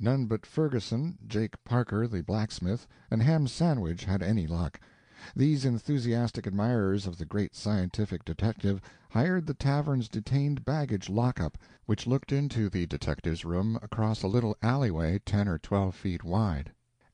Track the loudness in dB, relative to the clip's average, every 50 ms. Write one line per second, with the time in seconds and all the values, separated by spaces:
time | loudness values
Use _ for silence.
0 | 0 0 2 2 0 0 -2 -4 -4 -4 -2 0 0 0 0 -2 -2 -2 -2 -2
1 | -2 -4 -6 -8 -10 -4 -2 -2 -2 -2 -4 -8 -6 0 0 0 2 2 0 0
2 | 0 0 -2 -4 -2 -2 -2 -2 -2 -2 -4 -4 -2 -2 -2 -2 -4 -10 -20 -16
3 | -6 -2 0 4 4 4 4 4 2 0 0 2 2 2 2 2 0 -2 -4 -4
4 | -2 -2 -2 0 2 2 2 2 0 0 0 -2 -2 -2 -4 -8 -18 -20 -20 _
5 | _ _ -20 -20 -16 -6 0 2 2 4 4 2 2 0 0 0 0 0 0 0
6 | 0 0 0 2 0 -2 -2 -4 -6 -4 -2 0 0 2 2 2 2 2 0 0
7 | -2 -4 -6 -8 -6 -4 -2 -2 -2 -2 -4 -4 -2 0 0 0 0 0 -2 -2
8 | -4 -2 -4 -6 -6 -6 -4 0 0 0 0 0 -2 -2 -2 -2 -4 -12 -20 -20
9 | _ -4 0 2 2 2 2 0 0 -2 -4 -2 0 2 2 2 2 0 0 0
10 | -2 -2 -4 -6 -2 0 0 2 2 2 0 -2 -2 -2 -2 -2 0 -2 -2 -2
11 | -2 -2 0 2 2 2 0 0 -2 -4 -4 -8 -16 -20 -20 -10 _ -2 -2 0
12 | 0 0 0 0 0 0 -2 0 0 0 0 0 0 0 0 0 -2 -2 -2 -2
13 | -2 -2 -2 0 0 -2 -2 -2 -2 -2 0 0 2 0 0 -2 -6 -6 -2 0
14 | 2 2 2 0 0 2 2 2 2 2 0 0 0 0 2 2 2 0 0 2
15 | 2 2 0 0 0 0 2 2 2 2 0 -2 -2 0 0 2 2 0 -2 -4
16 | -4 -4 -4 -4 -4 -2 0 0 2 2 0 -2 -4 -8 -12 _ _ _ _ _
17 | _ _